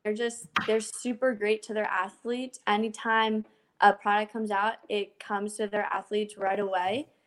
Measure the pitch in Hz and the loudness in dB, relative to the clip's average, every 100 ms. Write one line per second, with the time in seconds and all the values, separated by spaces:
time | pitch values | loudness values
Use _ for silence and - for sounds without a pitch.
0 | 214 214 240 233 - - - 220 214 - | -4 -2 -2 -4 -6 -2 2 2 0 -6
1 | 247 240 262 214 208 214 - 214 208 190 | -4 0 0 2 0 0 -2 -2 -2 -2
2 | 190 - 233 247 254 - - 208 220 - | -4 -6 -6 -4 -6 -4 0 2 0 -2
3 | 226 220 220 214 214 _ _ - 202 202 | 2 2 4 0 -4 _ _ 4 6 6
4 | 214 208 214 226 214 196 214 233 - 208 | 2 2 0 -4 -2 0 0 -2 -4 -4
5 | 196 - - 208 208 208 208 208 202 - | -4 -10 -6 -4 -4 -4 -4 -2 -2 -4
6 | - 208 208 - 190 196 196 185 185 233 | -2 -2 -2 -2 -2 0 0 0 0 -2
7 | 311 _ | -6 _